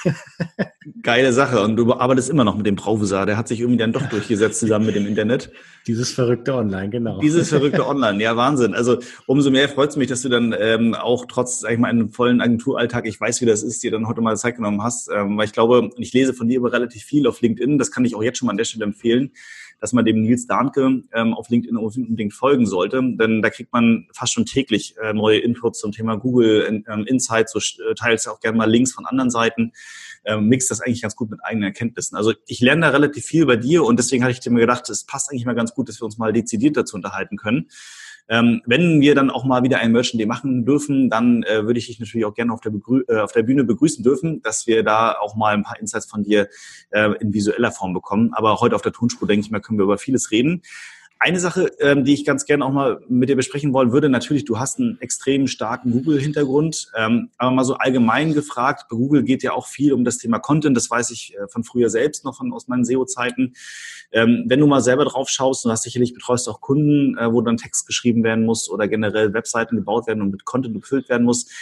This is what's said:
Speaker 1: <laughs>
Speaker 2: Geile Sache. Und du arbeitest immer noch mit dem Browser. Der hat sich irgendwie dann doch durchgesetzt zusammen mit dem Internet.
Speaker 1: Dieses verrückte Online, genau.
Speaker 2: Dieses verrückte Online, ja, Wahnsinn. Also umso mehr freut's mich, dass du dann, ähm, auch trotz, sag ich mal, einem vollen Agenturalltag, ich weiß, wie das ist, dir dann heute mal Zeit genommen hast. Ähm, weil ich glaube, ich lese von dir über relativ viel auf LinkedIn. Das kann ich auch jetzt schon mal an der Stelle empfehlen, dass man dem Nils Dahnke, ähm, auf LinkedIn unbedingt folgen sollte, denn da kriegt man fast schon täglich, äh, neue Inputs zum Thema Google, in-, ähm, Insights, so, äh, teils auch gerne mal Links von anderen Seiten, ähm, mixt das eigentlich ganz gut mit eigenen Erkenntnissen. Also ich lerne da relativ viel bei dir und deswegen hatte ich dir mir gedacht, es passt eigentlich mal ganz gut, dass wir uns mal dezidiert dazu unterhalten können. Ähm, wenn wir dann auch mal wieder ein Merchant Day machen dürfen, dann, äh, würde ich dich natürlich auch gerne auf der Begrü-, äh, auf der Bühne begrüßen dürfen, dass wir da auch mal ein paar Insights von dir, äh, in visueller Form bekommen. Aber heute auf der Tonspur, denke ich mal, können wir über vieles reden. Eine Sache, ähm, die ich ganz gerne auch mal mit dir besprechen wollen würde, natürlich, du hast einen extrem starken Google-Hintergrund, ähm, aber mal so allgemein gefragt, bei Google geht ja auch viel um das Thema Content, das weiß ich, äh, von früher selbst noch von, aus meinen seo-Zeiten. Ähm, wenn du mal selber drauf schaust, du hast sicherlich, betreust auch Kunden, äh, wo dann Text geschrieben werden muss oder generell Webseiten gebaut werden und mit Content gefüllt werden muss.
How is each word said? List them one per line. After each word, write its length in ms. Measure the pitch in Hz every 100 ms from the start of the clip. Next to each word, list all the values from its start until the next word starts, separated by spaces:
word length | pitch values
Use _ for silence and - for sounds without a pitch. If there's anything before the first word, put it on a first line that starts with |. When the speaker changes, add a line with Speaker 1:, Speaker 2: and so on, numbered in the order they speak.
| 180 170 - -
Speaker 1:
<laughs> 580 | 170 - - _ 156 233
Speaker 2:
Geile 300 | 120 120 135
Sache. 300 | 120 135 120
Und 140 | 107 110
du 160 | 117
arbeitest 380 | 123 123 127 123
immer 140 | 160
noch 120 | 107 101
mit 100 | 104
dem 100 | 98
Browser. 500 | 101 110 101 95 98
Der 100 | 104
hat 120 | 117
sich 120 | 113
irgendwie 180 | 120 120
dann 140 | 110
doch 140 | 127 135
durchgesetzt 520 | 107 98 104 107 -
zusammen 260 | 110 107 110
mit 80 |
dem 120 | 101 101
Internet. 440 | 107 107 127 - - - - -
Speaker 1:
Dieses 260 | 113 123
verrückte 420 | - 120 120 139
Online, 360 | 131 107 95 98
genau. 300 | 120 113 95
Speaker 2:
Dieses 280 | 151 165 -
verrückte 380 | 151 143 135 131
Online, 360 | 139 113 101
ja, 140 | 113 113
Wahnsinn. 380 | 131 143 113
Also 240 | 95 120 120 - - -
umso 240 | 135 139
mehr 180 | 131 139
freut's 280 | 135 147 147
mich, 120 | 127
dass 140 | 120
du 60 | 131
dann, 260 | 120 117 98
ähm, 360 | 110 113 117
auch 320 | - 110 123 -
trotz, 340 | - 123 -
sag 120 | 110
ich 60 | 117
mal, 100 | 120
einem 220 | 117 107
vollen 300 | - 120 123
Agenturalltag, 680 | 117 113 135 113 120 120 117
ich 140 | 101
weiß, 200 | 107 117
wie 60 | 117
das 160 | 107
ist, 200 | 117 -
dir 80 | 120
dann 160 | 110 113
heute 140 | 113
mal 160 | 113 107
Zeit 200 | 117 120
genommen 260 | 107 101
hast. 280 | 113 - -
Ähm, 240 | 101 101 104
weil 100 | 104
ich 60 |
glaube, 380 | - 113 123 113 -
ich 160 | 117
lese 220 | 127 131
von 140 | 123 117
dir 100 | 127
über 140 | 120
relativ 300 | 117 120 104
viel 240 | - 147 123
auf 140 | -
LinkedIn. 380 | 117 107 120 147
Das 120 | 117
kann 140 | -
ich 100 | 123
auch 80 | 107
jetzt 160 | 113 120
schon 80 | 120
mal 60 |
an 60 | 101
der 60 |
Stelle 200 | 113 110
empfehlen, 480 | 104 - 117 120 147 - - - - _
dass 120 | 107
man 120 | 123
dem 160 | 110 110
Nils 260 | 110 123 -
Dahnke, 560 | 98 135 139 131 131 -
ähm, 220 | 113 113
auf 140 | 110 110
LinkedIn 280 | 120 117 113
unbedingt 580 | 110 120 113 110 104
folgen 320 | - 131 139 107
sollte, 360 | 95 98 131
denn 400 | 127 101 113 110
da 80 | 95
kriegt 220 | - -
man 340 | 120 117 113 -
fast 220 | - 123
schon 100 | - 107
täglich, 480 | 135 127 104 - -
äh, 100 | 110
neue 260 | 107 107 107
Inputs 400 | 120 120 117 -
zum 120 | 107
Thema 240 | 104 113 107
Google, 460 | 127 123 113 107
in-, 220 | 95 107 113
ähm, 160 | 107 107
Insights, 460 | 127 - 113 110
so, 60 | 104
äh, 360 | - - 110
teils 340 | 107 117 113 113
auch 120 | 107
gerne 180 | 113 113
mal 120 | 110
Links 220 | 117 131
von 140 | - -
anderen 240 | 131 127
Seiten, 420 | 117 113 - 113 - - - - -
ähm, 220 | 104 107 107
mixt 220 | 131 -
das 100 | 110
eigentlich 220 | 123 113
ganz 140 | 110 -
gut 140 | 110
mit 100 | 95
eigenen 260 | 92 110 98
Erkenntnissen. 480 | - 117 - - 90
Also 180 | 107 107 -
ich 140 | 117
lerne 220 | 123 156
da 60 | 160
relativ 340 | 139 147 123
viel 220 | - 156 143
bei 100 | 117
dir 280 | 120 170
und 140 | 117 120
deswegen 240 | 123 127
hatte 100 | 127
ich 80 | 123
dir 100 | 123
mir 100 | 120
gedacht, 280 | 117 123 -
es 140 | 101
passt 260 | - 139 -
eigentlich 160 | 131 120
mal 80 |
ganz 200 | 117 117
gut, 140 | - 117
dass 120 | 110
wir 40 |
uns 140 | 110 110
mal 140 | 110
dezidiert 440 | 113 113 107 147 151
dazu 200 | - 95
unterhalten 400 | 92 95 95 101
können. 320 | 107 135 - - - - - - -
Ähm, 340 | 117 117 117
wenn 360 | 120 131 175 156
wir 160 | 143 143
dann 120 | 135
auch 160 | 127
mal 200 | 131 127
wieder 140 | 123 113
ein 100 | 113
Merchant 300 | 117 120 113
Day 60 | 107
machen 380 | 120 139 127
dürfen, 460 | 113 143 147 135 127
dann, 320 | 110 120 117
äh, 240 | 101 110 107
würde 140 | 120
ich 80 | 110
dich 100 | 113
natürlich 260 | 110 117
auch 100 | 107
gerne 180 | 107 117
auf 80 | 110
der 100 | 113
Begrü-, 320 | 107 107 131 123
äh, 100 | 110
auf 140 | 101
der 100 | 117
Bühne 220 | 113 139
begrüßen 400 | 117 101 156 -
dürfen, 360 | 113 143 165 143
dass 260 | 110 - -
wir 160 | 110
da 320 | 107 107 113 104
auch 140 | 104
mal 200 | 110 107
ein 100 | 104
paar 160 | 98 117
Insights 260 | 107 113 -
von 160 | 107
dir, 260 | 101 104 98 - - - _
äh, 200 | 104 107 -
in 140 | 107
visueller 380 | 104 101 107 117
Form 200 | - 95
bekommen. 380 | 90 - 101 113
Aber 280 | 110 110 98
heute 160 | 120 104
auf 60 |
der 100 | 104
Tonspur, 340 | - 120 - 98
denke 180 | 104
ich 60 | 101
mal, 100 | 107
können 200 | - 107
wir 40 |
über 140 | 98 98
vieles 320 | - 123 -
reden. 320 | 110 143 175 - - - - _ _
Eine 160 | 147 180
Sache, 320 | 175 185 165 -
ähm, 240 | 143 143 135
die 80 |
ich 100 | 143
ganz 220 | 147 135 -
gerne 180 | 147
auch 80 | 131
mal 280 | 139 135 - -
mit 220 | 123 123
dir 80 | 131
besprechen 380 | 127 143 147
wollen 180 | 131 123
würde, 160 | 135 147
natürlich, 380 | 123 - 147 -
du 120 | 110
hast 200 | 131 -
einen 200 | 120 -
extrem 460 | - - - 139 135
starken 420 | - 113 123 123
Google-Hintergrund, 1000 | 120 151 143 147 151 139 139 160 - - 110
ähm, 320 | 110 117 - -
aber 140 | 127
mal 140 | 131
so 100 | 127
allgemein 580 | - 123 127 110 123 160
gefragt, 540 | 147 143 120 131 139 -
bei 80 | 113
Google 260 | 135 147
geht 200 | 113 131
ja 100 | 127
auch 140 | 123 -
viel 260 | - 143
um 100 | 123
das 140 | 120 117
Thema 220 | 117 117
Content, 360 | - 156 147
das 140 | 117 -
weiß 200 | 117 117
ich, 240 | 117 - 101
äh, 100 | 101
von 140 | 117
früher 280 | 113 123 117
selbst 340 | 110 151 -
noch 140 | 135 123
von, 160 | 123
aus 140 | 120 -
meinen 180 | 123 117
seo-Zeiten. 640 | 131 127 - 120 123 127 - - - - - -
Ähm, 320 | 113 117 117 117
wenn 140 | 127
du 60 | 147
mal 140 | 139
selber 240 | 120 131
drauf 240 | 139 131 135
schaust, 340 | - 131 131 117
du 40 |
hast 120 | 110
sicherlich, 320 | 117 120 120
betreust 340 | - - 120 -
auch 140 | -
Kunden, 560 | - 143 147 147 139 -
äh, 120 | 117
wo 120 | 117
dann 160 | 117 113
Text 280 | - - -
geschrieben 380 | - 123 113
werden 220 | 113 113 113
muss 240 | 113 -
oder 180 | 98 104
generell 460 | 107 107 107 107
Webseiten 420 | 110 - 117 113 113
gebaut 300 | 98 113 113
werden 160 | 107
und 80 | 101
mit 160 | 98 -
Content 280 | 127 123
gefüllt 360 | 104 - 135 -
werden 140 | 120
muss. 260 | 120 120 - -